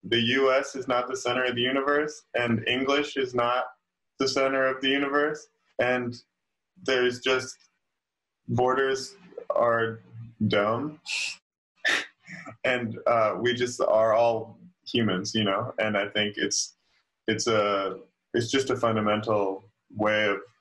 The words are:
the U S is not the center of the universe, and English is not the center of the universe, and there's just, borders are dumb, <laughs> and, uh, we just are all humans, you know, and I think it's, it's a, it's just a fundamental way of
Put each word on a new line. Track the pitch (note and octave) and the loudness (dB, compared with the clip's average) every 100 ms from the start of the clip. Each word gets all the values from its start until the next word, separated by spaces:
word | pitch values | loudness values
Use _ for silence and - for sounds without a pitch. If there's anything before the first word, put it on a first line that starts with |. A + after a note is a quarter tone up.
| - | 0
the | A#2 | 0
U | A#2 C3+ C3+ | 2 2 4
S | C3 C#3 | 2 0
is | - B2+ | -8 -2
not | B2 B2 | -2 -2
the | B2+ | -4
center | B2 B2 | -2 0
of | B2+ | 0
the | A#2+ | 0
universe, | B2 C3+ C3+ D3 D3+ - _ | 0 0 2 0 0 -8 _
and | A#2+ A#2+ A2+ A2 | -2 0 0 0
English | B2+ C3+ C#3 D3 C3+ | -2 2 0 0 -2
is | B2+ | -2
not | B2 A#2+ B2+ B2+ - _ _ _ _ | 0 0 0 -2 -10 _ _ _ _
the | C3+ | -2
center | C3 C3+ C3+ C3 | 2 2 2 0
of | C3 | 0
the | C3+ | 0
universe, | C#3 C#3 C#3+ D3+ D3+ - _ _ - | 0 2 0 0 -2 -12 _ _ -2
and | B2 B2+ A#2+ A#2 _ _ _ _ _ _ | 0 0 -2 -8 _ _ _ _ _ _
there's | - B2+ B2 B2 | -2 2 2 0
just, | C3+ C3 B2 - _ _ _ _ _ _ _ _ - | 0 0 -2 -14 _ _ _ _ _ _ _ _ -4
borders | A#2+ B2+ C3 C3+ C3+ - - - - - | 0 2 2 0 -2 -6 -16 -20 -20 -4
are | - A#2+ A#2 A2+ A2 - - - - G#2+ | 0 2 2 0 -4 -16 -18 -18 -2 0
dumb, | G#2+ G#2 A#2 D3 D#3 - - - - _ _ _ _ - | 2 2 0 -4 -10 -8 -6 -6 -10 _ _ _ _ -2
<laughs> | - - _ - - - A2+ | -2 -4 _ -20 -18 -18 -6
and, | B2+ B2 A#2 A2+ - | -2 -2 -4 -2 0
uh, | A#2 G#2+ F#2+ | 2 2 0
we | A#2+ | -2
just | B2 B2 - | 0 -2 0
are | - A2 A2 | 2 4 4
all | A2 A#2 A2+ A2 - - _ | 4 4 2 -6 -16 -20 _
humans, | - B2 A2 F#2 G#2 | -4 0 2 0 -2
you | A2 | 0
know, | G2+ G2 A2+ - | 2 0 -2 -2
and | G#2+ G#2 | 0 0
I | G2+ | -2
think | G#2 G#2 - | -2 -2 -2
it's, | G2+ - - _ _ _ _ _ - | -2 -2 -6 _ _ _ _ _ -4
it's | A2 A#2+ | -2 2
a, | A2 G#2 G2+ G2 F#2+ - _ _ | 2 2 0 -2 -6 -16 _ _
it's | A#2 A#2 | -2 0
just | C3+ C3 | -2 0
a | A#2+ | 0
fundamental | A#2 A2 G#2+ G#2+ A2+ G#2+ G2 F#2+ - _ _ G#2 | 2 2 2 0 0 0 0 -4 -12 _ _ -2
way | G#2 G#2+ G#2 | 0 2 2
of | G2 - _ | -2 -6 _